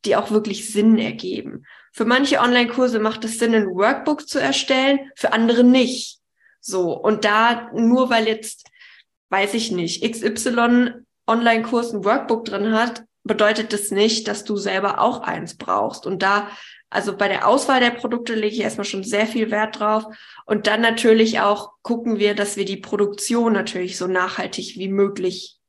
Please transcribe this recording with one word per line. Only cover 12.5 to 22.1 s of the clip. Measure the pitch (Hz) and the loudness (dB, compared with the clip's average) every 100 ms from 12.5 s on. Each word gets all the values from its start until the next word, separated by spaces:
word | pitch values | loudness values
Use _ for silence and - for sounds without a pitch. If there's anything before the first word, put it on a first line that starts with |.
| 202 214 | -4 0
hat, | 220 240 233 - _ | 0 0 -4 -18 _
bedeutet | - 214 214 220 220 | -4 2 2 2 -2
das | 208 - | -4 -2
nicht, | 196 220 220 214 | 2 2 2 -4
dass | 202 | -8
du | - 208 | -6 -4
selber | 196 190 196 - | -2 -2 -2 0
auch | 226 247 | 0 0
eins | - 165 170 - | -6 -6 -8 -10
brauchst. | - 98 107 - - | -2 -2 -2 -6 -8
Und | 190 | -2
da, | 196 202 202 - - - _ | 0 0 -2 -14 -20 -20 _
also | 208 208 190 | -4 -4 -2
bei | 196 | -2
der | 185 - | 2 4
Auswahl | 269 277 254 | 2 4 2
der | 240 | 2
Produkte | 240 240 240 233 220 | 0 -4 -4 -4 -2
lege | 214 220 | -2 -2
ich | |
erstmal | 226 226 202 | -4 -4 -6
schon | 196 | -6
sehr | 190 202 220 | -4 -2 0
viel | 226 220 | 0 -2
Wert | 208 220 - | 0 -2 -2
drauf. | 214 214 220 - - - - | 0 0 -2 -18 -20 -20 -4
Und | 208 208 | 0 0
dann | 220 | 2
natürlich | 233 226 233 220 220 - | 2 2 4 6 4 2
auch | 202 208 - _ | 0 0 -6 _
gucken | - 233 233 | -6 -4 -2